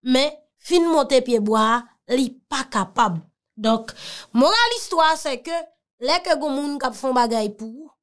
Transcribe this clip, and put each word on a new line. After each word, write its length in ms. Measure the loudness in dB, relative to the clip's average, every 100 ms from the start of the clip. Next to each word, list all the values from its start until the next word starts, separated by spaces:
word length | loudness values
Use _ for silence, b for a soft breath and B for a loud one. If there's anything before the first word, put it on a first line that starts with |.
| 2
Men, 240 | 2 2 -4 _ _
fin 300 | 0 2 4
monte 320 | 2 4 2 2
pye 160 | 0
bwa, 400 | 2 2 2 0 -2 _ _
li 220 | -2 -2 -6 _
pa 160 | -6 -4
kapab. 480 | -4 -4 0 0 0 -10 _ _ -4
Donk, 340 | 0 0 -2 -16 B B B
moral 440 | 2 4 4 2 0
istwa, 320 | -4 2 2 2
se 160 | -4 -8
ke, 140 | -6 -8 -8 _ _ _
lè 220 | -2 -2
ke 140 | 0 -2
gon 160 | 0 -4
moun 220 | -4 -4
k 80 | -6
ap 80 | -4
fè 160 | -2
bagay 400 | 0 0 0 -4 -6
pou 300 | -14 -16 -20 _